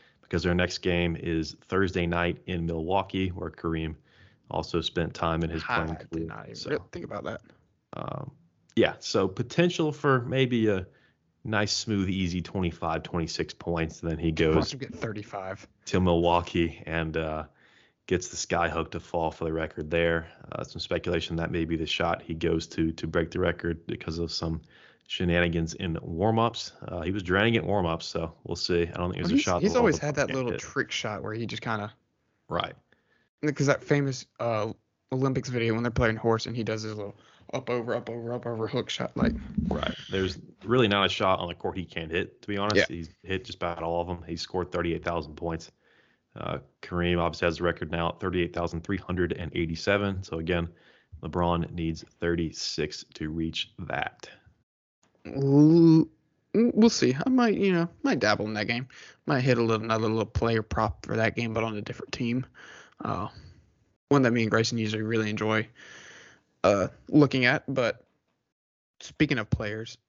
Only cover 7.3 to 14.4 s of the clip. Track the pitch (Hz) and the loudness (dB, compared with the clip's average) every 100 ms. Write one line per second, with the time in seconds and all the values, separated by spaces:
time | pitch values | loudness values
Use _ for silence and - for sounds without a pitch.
7.3 | - - - _ _ _ 50 50 - - | -10 -14 -20 _ _ _ -10 -8 -8 -10
8.3 | - _ _ _ - 104 - - 113 95 | -16 _ _ _ 2 2 2 -2 0 0
9.3 | - 117 - 175 175 156 139 147 131 117 | -2 -4 2 2 2 -2 0 2 2 2
10.3 | 135 131 120 110 95 92 _ _ _ _ | 0 2 2 2 2 -2 _ _ _ _
11.3 | _ 107 107 104 - - 104 95 95 90 | _ -4 -2 0 -2 -2 0 0 0 -2
12.3 | 90 82 101 87 80 85 82 78 87 80 | -2 -4 -2 -4 -2 -4 -4 -2 -4 -4
13.3 | - 82 - - 85 82 - 85 80 82 | -4 -6 -6 -4 -2 -2 -4 -6 -2 0
14.3 | 78 | 2